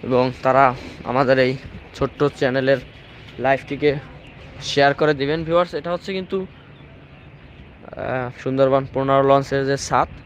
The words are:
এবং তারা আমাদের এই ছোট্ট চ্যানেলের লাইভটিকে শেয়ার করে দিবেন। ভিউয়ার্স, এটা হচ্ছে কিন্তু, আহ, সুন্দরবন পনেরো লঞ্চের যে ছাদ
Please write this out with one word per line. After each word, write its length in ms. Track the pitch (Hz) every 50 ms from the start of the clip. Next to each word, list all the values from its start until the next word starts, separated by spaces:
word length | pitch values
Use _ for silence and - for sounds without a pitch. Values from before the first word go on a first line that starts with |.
| -
এবং 200 | 120 127 123 127 127 123 -
তারা 220 | - 131 127 135 139 127 123 127 - - - - -
আমাদের 340 | - 123 131 143 120 135 131
এই 120 | 127 127 131 139 - - - - - - -
ছোট্ট 260 | - 147 131 - - 147 139 -
চ্যানেলের 460 | - 147 127 127 135 131 135 139 123 - - - - - - - - - - -
লাইভটিকে 540 | - 120 131 135 131 - - 147 127 147 147 139 147 - - - - - - - - - - - -
শেয়ার 320 | - - - 143 139 143 139
করে 200 | - 156 151 151
দিবেন। 260 | 135 139 139 156 165 165
ভিউয়ার্স, 280 | 156 165 175 180 175 185
এটা 160 | 151 - 175
হচ্ছে 200 | 175 175 - - 190
কিন্তু, 240 | 190 190 180 196
আহ, 1900 | 190 190 - - - - - - - - - - - - - - - - - - - - - - - - - - - - - - - - - 127 131 123 123 -
সুন্দরবন 460 | - - 135 131 135 135 131 135 135 135
পনেরো 360 | 135 - 135 135 135 135 139 135
লঞ্চের 400 | 135 139 139 135 - 139 139 135
যে 120 | 135 139
ছাদ 320 | 139 - - 143 127 151 - - - -